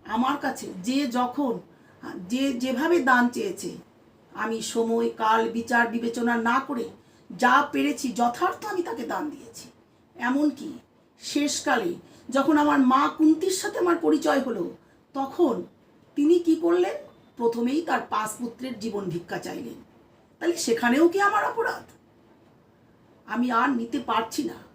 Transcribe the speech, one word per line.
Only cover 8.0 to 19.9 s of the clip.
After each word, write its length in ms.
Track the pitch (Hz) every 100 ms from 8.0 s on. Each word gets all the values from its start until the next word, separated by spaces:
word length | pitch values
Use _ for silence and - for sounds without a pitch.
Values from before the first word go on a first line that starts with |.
| 254
যথার্থ 540 | 196 240 - 370 466 -
আমি 180 | 381
তাকে 200 | 330 - -
দান 240 | - 302
দিয়েছি। 400 | - - - - - _ _ _ -
এমনকি 580 | 240 269 302 - - - _ _ _ _
শেষকালে 760 | - 294 285 - - 247 175 175 - - -
যখন 280 | 269 285 302
আমার 220 | 294 285
মা 300 | 254 269 294 -
কুন্তির 340 | 311 320 370
সাথে 280 | - 403 -
আমার 180 | 349 339
পরিচয় 440 | 311 302 302 285
হলো, 340 | 247 208 170 - _ _ _
তখন 500 | 277 269 - 320 185 - _ _ _ _ -
তিনি 240 | 294 349
কি 160 | 330 320
করলেন? 420 | 339 359 370 - - - _ -
প্রথমেই 440 | 233 233 233 294
তার 200 | 339 247 -
পাঁচ 200 | 220 220 -
পুত্রের 400 | 240 - 254 214
জীবন 260 | 214 202 185
ভিক্ষা 320 | 165 - 190
চাইলেন। 360 | - - - - -